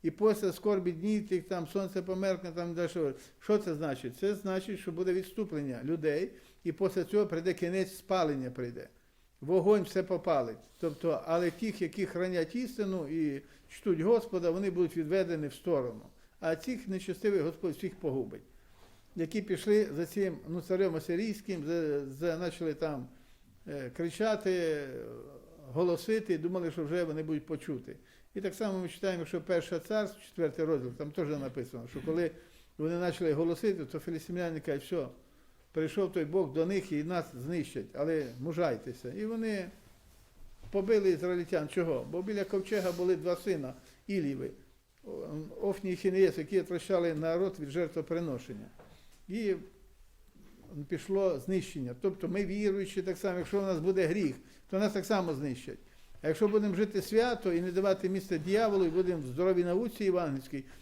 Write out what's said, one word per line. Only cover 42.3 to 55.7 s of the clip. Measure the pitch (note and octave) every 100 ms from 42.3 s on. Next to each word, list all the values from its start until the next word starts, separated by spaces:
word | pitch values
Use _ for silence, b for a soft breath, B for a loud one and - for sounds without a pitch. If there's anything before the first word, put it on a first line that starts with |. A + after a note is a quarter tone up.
| G3+
ковчега | F#3+ G3 F#3+ G#3+ F3+
були | F3 F3+ F3
два | E3+ F3
сина | G3+ E3+ C3 B2+ B B -
Іліви, | G3 D3 C#3 - - - - _ _ - - D#3 D3+ D#3 -
Офні | G3 G3 F#3+
і | F3+
Хінеєс, | G3 F#3 F#3+ E3+
які | D3+ F#3+
відвращали | - F3 - F#3 E3+
народ | D#3 D#3+ E3+ F#3+ F#3+
від | C#3+
жертвоприношення. | D3+ E3 E3 D#3+ E3+ E3+ B2 - G#2 G#2+ - - b b b -
І | G3+ G#3 E3+ - - - - - - - - - - - D3+ C#3+
пішло | E3 - G3 F#3+ C#3+
знищення. | B2+ F#3+ - D3+ B2 B2
Тобто | G3 G3 E3
ми | F#3
віруючі | F#3+ G3+ G#3 G3 F#3+ G3
так | F#3 F3
само, | G3 F3+
якщо | E3 G3+
у |
нас | F#3+ E3+
буде | E3+ F#3+ E3
гріх, | G3 D#3+ - B B -
то | F#3+
нас | G#3
так | G#3 -
само | G#3 F3
знищать. | C3+ C#3+ B2+ -